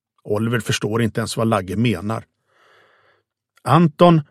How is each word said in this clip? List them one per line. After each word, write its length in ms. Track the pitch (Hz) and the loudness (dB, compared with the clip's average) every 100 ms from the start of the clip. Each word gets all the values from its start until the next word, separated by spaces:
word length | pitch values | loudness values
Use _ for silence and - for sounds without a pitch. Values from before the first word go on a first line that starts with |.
| _ _ | _ _
Oliver 360 | - 104 113 120 | -8 -4 -2 -4
förstår 420 | - 120 107 113 | -4 -6 -4 -2
inte 200 | 113 113 | -2 -4
ens 160 | 110 - | -6 -4
vad 100 | 113 | -2
Lagge 280 | 107 92 98 | -2 -2 -4
menar. 500 | 120 87 101 110 - _ _ _ _ _ _ _ _ _ _ _ _ _ | -2 -4 -6 -10 -12 _ _ _ _ _ _ _ _ _ _ _ _ _
Anton 580 | - 143 170 - 175 165 - | 0 2 2 4 4 4 0